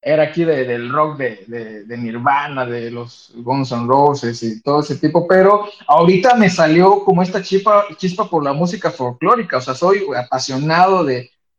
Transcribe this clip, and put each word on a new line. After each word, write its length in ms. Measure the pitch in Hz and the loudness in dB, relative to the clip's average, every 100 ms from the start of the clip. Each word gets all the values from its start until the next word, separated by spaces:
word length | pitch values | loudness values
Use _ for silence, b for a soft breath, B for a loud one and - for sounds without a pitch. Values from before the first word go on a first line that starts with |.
era 220 | - 151 | 0 0
aquí 200 | 147 - | 0 0
de, 220 | 165 147 123 | 0 0 0
del 260 | 120 120 | -4 -4
rock 260 | 143 156 143 | -2 -2 -2
de, 260 | 127 107 98 | -6 -6 -14
de, 360 | 117 110 107 104 | -12 -12 -14 -14
de 120 | 120 | -10
Nirvana, 680 | 117 117 123 139 147 135 123 | -8 -4 -2 -2 -2 -6 -6
de 260 | 120 117 | -6 -8
los 400 | 120 117 - _ 117 | -12 -14 -18 _ -16
Guns 340 | 120 135 131 | -6 -4 -2
N' 160 | 120 117 | -4 0
Roses 560 | 135 143 139 117 117 | 4 4 2 -4 -6
y 180 | 117 110 | -8 -6
todo 200 | - 147 | -2 -2
ese 140 | 147 135 | -2 -2
tipo, 280 | 156 165 175 | 0 0 2
pero 380 | 185 190 208 208 B - | 4 4 4 0 B 2
ahorita 480 | 151 170 185 247 247 | 4 6 4 4 4
me 140 | 202 | 2
salió 540 | 175 160 160 185 202 202 | 4 2 6 6 4 2
como 160 | 175 | 2
esta 200 | 180 202 | 0 -2
chispa, 440 | 185 196 202 208 202 156 | -2 -2 2 2 2 -4
chispa 340 | 185 175 208 | -6 -4 -2
por 140 | 165 | -2
la 80 | 143 | -2
música 380 | 143 175 - 165 | -2 -2 -2 -6
folclórica, 680 | - 123 123 170 240 180 127 | -4 -8 -4 0 0 0 -4
o 40 | |
sea, 120 | 127 127 | -4 -2
soy 280 | 175 202 190 127 | 0 0 0 -6
apasionado 880 | 123 131 - 131 151 165 185 190 151 | -4 -6 -4 -4 0 2 4 4 0
de, 240 | 127 123 _ _ | -4 -8 _ _